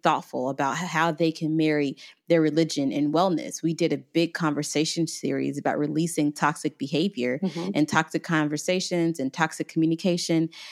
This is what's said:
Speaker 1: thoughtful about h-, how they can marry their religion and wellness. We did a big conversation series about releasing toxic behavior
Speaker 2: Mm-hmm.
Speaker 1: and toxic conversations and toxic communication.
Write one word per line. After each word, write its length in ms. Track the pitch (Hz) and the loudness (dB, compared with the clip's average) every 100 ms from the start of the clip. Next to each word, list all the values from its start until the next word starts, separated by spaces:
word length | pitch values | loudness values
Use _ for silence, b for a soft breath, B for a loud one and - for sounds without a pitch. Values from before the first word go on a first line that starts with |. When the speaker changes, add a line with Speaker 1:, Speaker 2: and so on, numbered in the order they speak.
Speaker 1:
thoughtful 480 | 170 147 - 139 127 | 0 0 -2 -6 -4
about 260 | 135 139 135 | -2 -2 -2
h-, 80 | |
how 260 | 175 156 165 | -2 0 2
they 220 | 151 165 | 2 0
can 240 | 156 156 156 | 0 0 2
marry 400 | 156 151 143 - B B - | 2 2 0 -4 B B 2
their 140 | 165 | 4
religion 500 | 156 147 160 - 139 | 4 4 2 2 0
and 220 | 143 147 | 2 2
wellness. 480 | 156 190 165 - - | 4 4 2 -4 -4
We 100 | 160 | -2
did 220 | 160 170 | 0 0
a 20 | 143 | 0
big 380 | 135 165 170 | -2 0 0
conversation 720 | - 165 143 151 147 160 - 160 | 0 -2 -2 -2 0 0 0 -2
series 500 | - 147 135 135 143 | -4 -4 -2 -2 -2
about 220 | 139 - | -2 0
releasing 560 | 147 151 165 - 147 | 0 0 -2 0 -2
toxic 420 | 147 147 151 156 - | 2 0 0 -4 -6
behavior 640 | 135 143 185 196 123 131 | -4 -2 -2 -2 -4 -2
Speaker 2:
Mm-hmm. 280 | 190 160 180 | -4 -4 -4
Speaker 1:
and 140 | 196 151 | 0 2
toxic 340 | 165 160 160 | 2 0 -2
conversations 960 | - 165 151 151 - 185 185 180 165 165 | -2 0 0 -2 -2 -2 -2 0 0 0
and 140 | 135 | -4
toxic 360 | - 160 - 147 | -2 -2 -2 -6
communication. 840 | - 160 160 190 175 - 165 160 B B | 0 0 2 0 0 0 0 0 B B